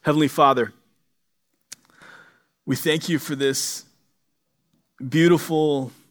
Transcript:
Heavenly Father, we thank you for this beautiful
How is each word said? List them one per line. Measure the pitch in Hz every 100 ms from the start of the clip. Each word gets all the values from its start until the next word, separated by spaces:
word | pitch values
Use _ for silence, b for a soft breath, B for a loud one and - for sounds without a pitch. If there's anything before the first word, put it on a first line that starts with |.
Heavenly | - 151 143
Father, | - 143 123 107 - _ _ _ _ _ _ _ _ _ - _ b b b b b b _ -
we | 131
thank | 165 156 160
you | 156
for | -
this | 139 139 135 - - - _ _ _ _ _ _ _ _ _ _ _ 135
beautiful | 151 170 170 - 160 156 143 127 - _